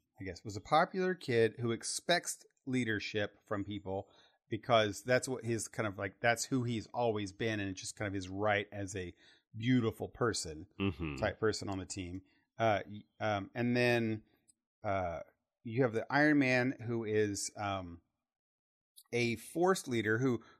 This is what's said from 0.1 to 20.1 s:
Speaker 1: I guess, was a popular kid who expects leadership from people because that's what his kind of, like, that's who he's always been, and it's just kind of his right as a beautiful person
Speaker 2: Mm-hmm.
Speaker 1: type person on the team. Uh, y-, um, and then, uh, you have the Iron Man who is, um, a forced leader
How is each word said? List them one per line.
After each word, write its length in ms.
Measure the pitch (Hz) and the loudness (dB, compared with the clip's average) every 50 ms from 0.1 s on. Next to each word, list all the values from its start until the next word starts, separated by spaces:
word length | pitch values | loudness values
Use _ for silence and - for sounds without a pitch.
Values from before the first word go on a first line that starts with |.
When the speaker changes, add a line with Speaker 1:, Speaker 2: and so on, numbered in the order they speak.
| _ - | _ -12
Speaker 1:
I 40 | 98 | -10
guess, 200 | 95 85 - - | -10 -10 -10 -10
was 120 | 107 98 | -10 -10
a 40 | 107 | -8
popular 540 | - - 151 156 180 180 - 185 185 185 180 | -2 2 4 4 4 2 0 -2 -2 -2 -2
kid 420 | 180 - - 120 117 113 110 - - | -4 -2 0 4 4 4 4 2 -2
who 140 | 120 117 | -2 -2
expects 760 | 113 110 - - - - - - 175 175 - - - - - _ _ _ - | -2 -4 -4 -8 -8 -6 0 0 0 0 0 -4 -10 -10 -14 _ _ _ -6
leadership 720 | 131 127 127 123 110 107 98 - - - 107 104 - - _ _ | -2 0 0 0 0 0 -2 -2 -2 -2 -2 -2 -2 -6 _ _
from 180 | - 107 101 98 | -6 -4 -4 -4
people 440 | 98 104 98 95 95 95 98 - _ _ _ _ _ _ _ _ - | -6 -8 -8 -6 -6 -6 -6 -6 _ _ _ _ _ _ _ _ -8
because 540 | 117 104 - - 120 110 107 104 95 - | -8 -6 0 4 4 4 4 4 0 -4
that's 260 | - 120 127 127 - 135 | 0 2 2 2 2 0
what 160 | 127 110 113 | -6 -4 -2
his 240 | 117 117 110 - - | -2 -2 -2 -2 -6
kind 180 | - - 110 | -6 -4 -4
of, 120 | 104 95 104 | -4 -4 -4
like, 220 | 101 98 - - | -6 -6 -4 0
that's 240 | - 117 117 - - | 2 2 2 2 0
who 180 | - 135 131 | -2 0 0
he's 260 | 120 120 120 107 - - - | 0 0 -2 -4 -6 -6 -4
always 380 | 123 123 117 104 104 104 95 | 0 0 0 0 0 -4 -6
been, 280 | 92 - 120 110 110 104 | -4 -2 -2 -2 0 -2
and 80 | 98 98 | -4 -4
it's 120 | 92 - | -6 -8
just 160 | - - - | -10 -12 -8
kind 100 | - 110 98 | -6 -6 -4
of 60 | 95 | -4
his 140 | 98 90 92 | -6 -6 -6
right 380 | 95 98 107 107 101 101 104 - | -4 0 2 2 2 2 0 -4
as 240 | - 101 101 92 95 | -8 -8 -8 -6 -6
a 160 | 95 90 87 - _ _ - - _ _ _ - | -8 -8 -8 -12 _ _ -20 -20 _ _ _ -10
beautiful 520 | 110 110 127 127 123 113 110 - - 104 92 | -4 2 4 4 4 4 2 -2 -4 -10 -8
person 580 | - - 127 113 95 - - 85 76 78 - _ _ - | -4 0 0 0 0 -2 -6 -8 -10 -12 -14 _ _ 0
Speaker 2:
Mm-hmm. 360 | 98 98 82 - 85 78 - | 0 0 0 -2 -4 -4 -2
Speaker 1:
type 220 | - 107 101 - - | -2 -2 -2 0 2
person 300 | 110 107 101 - 101 101 | 0 0 0 0 -4 -6
on 100 | 95 95 | -6 -6
the 60 | 92 | -6
team. 380 | - - 98 90 87 90 95 - _ _ _ _ _ _ - | -8 -8 -8 -8 -8 -8 -10 -12 _ _ _ _ _ _ 2
Uh, 220 | 117 113 104 95 - - | 2 4 4 2 0 -6
y-, 140 | 104 107 - _ _ - | -12 -14 -14 _ _ -4
um, 300 | 107 107 104 98 98 - - | -2 0 0 0 -2 -4 -4
and 220 | 123 117 120 123 | -2 0 2 4
then, 460 | 123 123 120 120 117 113 110 110 107 - _ _ _ _ _ _ _ _ _ _ _ - | 4 4 4 4 2 2 0 -2 -4 -8 _ _ _ _ _ _ _ _ _ _ _ -4
uh, 360 | 104 98 95 90 85 82 - - - _ _ _ _ _ _ - | -4 -2 -2 -2 -4 -6 -8 -12 -14 _ _ _ _ _ _ -10
you 180 | 117 110 127 | -4 0 0
have 100 | 135 117 | 0 2
the 140 | 110 110 - - | 0 -2 -2 0
Iron 300 | 131 143 147 151 151 143 | 2 4 6 6 6 6
Man 360 | 135 127 127 127 123 131 135 - 113 | 6 4 4 4 2 2 -2 -4 -4
who 180 | 117 120 117 113 | -4 -2 -2 0
is, 460 | 107 107 107 107 104 101 95 - - - | 2 4 4 4 2 0 -4 -6 -8 -6
um, 440 | 110 104 101 98 95 90 87 85 - _ _ _ _ _ _ _ _ _ _ _ _ _ _ _ _ _ _ _ - - - | -4 -2 -2 -2 -2 -4 -8 -12 -14 _ _ _ _ _ _ _ _ _ _ _ _ _ _ _ _ _ _ _ -20 -12 -4
a 240 | - 120 120 117 113 | -2 0 0 0 -2
forced 520 | 107 - - - 165 175 185 190 - - 135 | -4 -6 -8 -2 0 2 2 2 2 0 -2
leader 300 | 120 113 104 107 | -2 0 2 2